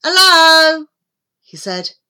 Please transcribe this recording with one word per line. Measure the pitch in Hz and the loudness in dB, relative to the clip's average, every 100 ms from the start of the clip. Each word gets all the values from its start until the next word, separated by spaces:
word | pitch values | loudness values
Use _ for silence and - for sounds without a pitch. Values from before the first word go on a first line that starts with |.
Hello, | 302 370 381 339 320 320 320 320 302 _ _ _ _ _ | -4 -2 2 2 4 4 2 -2 -8 _ _ _ _ _
he | _ 160 | _ -18
said. | - 180 175 _ | -12 -12 -12 _